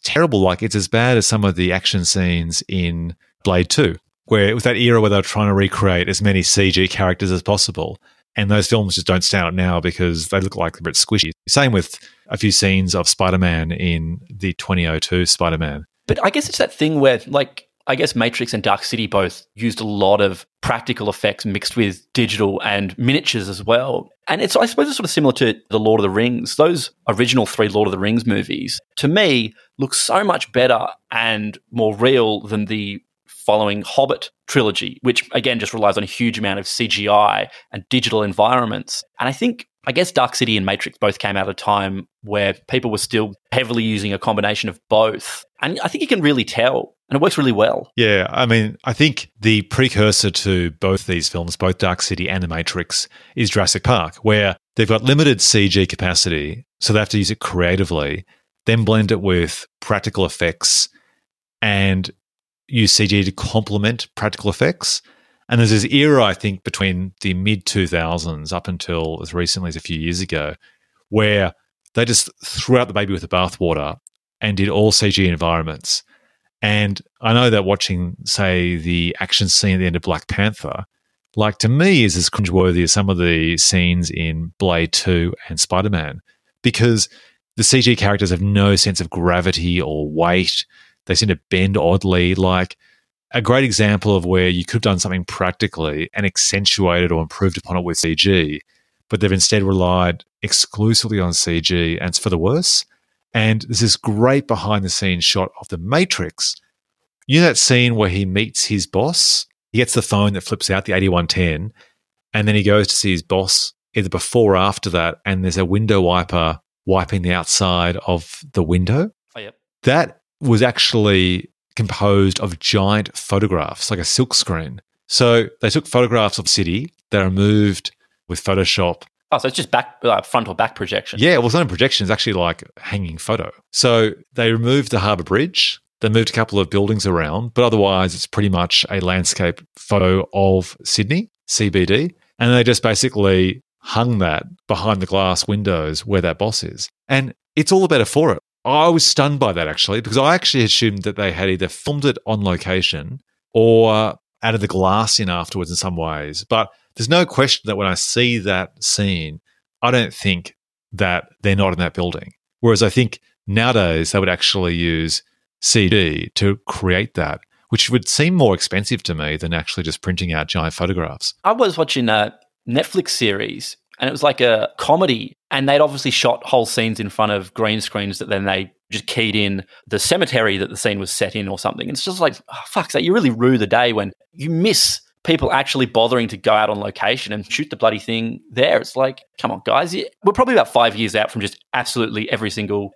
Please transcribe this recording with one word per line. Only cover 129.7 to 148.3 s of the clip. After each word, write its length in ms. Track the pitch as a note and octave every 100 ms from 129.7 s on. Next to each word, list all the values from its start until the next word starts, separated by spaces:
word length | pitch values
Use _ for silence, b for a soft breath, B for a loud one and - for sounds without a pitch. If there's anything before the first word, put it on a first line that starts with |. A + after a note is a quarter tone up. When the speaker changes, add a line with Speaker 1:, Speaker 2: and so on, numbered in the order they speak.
Speaker 2:
back, 240 | B2 - -
uh, 200 | A#2+ G2
front 240 | - B2 G2+
or 80 |
back 220 | F2 A2 -
projection? 420 | F#2+ G2+ - G2+
Speaker 1:
Yeah, 180 | D3 D#3
well, 80 | A#2
it's 80 |
not 100 | D#3
a 20 | C#3
projection, 380 | F#2 C3+ -
it's 80 | G2
actually, 220 | G#2+ -
like, 280 | F#2+ E2+ E2+ - -
hanging 400 | - G2+ F2 D#2+
photo. 320 | - A2+ - - _
So 400 | - B2 A#2 A2 - _
they 180 | - A#2
removed 400 | A2+ A#2 C#3 A#2
the 80 | A2
Harbour 240 | G2+ F#2+
Bridge, 560 | D#2+ G2 E3 - - - _ _
they 80 | A2
moved 220 | A2+ A2
a 20 |
couple 280 | - A2+ G2+
of 100 | F2
buildings 360 | G2 G2+ G#2+ G2
around, 460 | E2+ D#2 F2+ A#2
but 120 | -
otherwise 500 | A#2+ A2 G2 F#2+ F#2
it's 120 | E2 -
pretty 220 | - G#2
much 380 | F2+ F2 - -
a 120 | G2
landscape 600 | F2+ F#2 E2+ - F2 - -
photo 540 | - - G2+ F#2 F#2+ -
of 440 | G2 G2 F#2+ F2 -
Sydney, 460 | - - G#2 E3 A3+ _ -
C 220 | - G#2
B 140 | F#2
D, 300 | F2+ G#2+ E3+ - _ -
and 160 | A#2
they 80 | B2
just 200 | A#2 A#2
basically 800 | A#2 G#2 C3 G#2 G2 F#2 F#2 B2+ _ _
hung 380 | - A2+ A#2+ A2
that 260 | F2 D#2 - - -
behind 340 | F#2+ G2+ G2+
the 40 | F#2
glass 420 | G2 F#2 F2+ -
windows 580 | G#2 G2+ E2+ D#2 D#2 A2
where 140 | G2
that 180 | E2+ D#2+
boss 240 | G#2+ -
is. 260 | - - - _ -
And 260 | C3+ C3 - _
it's 180 | - D3+
all 80 | F#3+
the 80 | F3+
better 160 | C#3+
for 280 | A2 D#3 D#3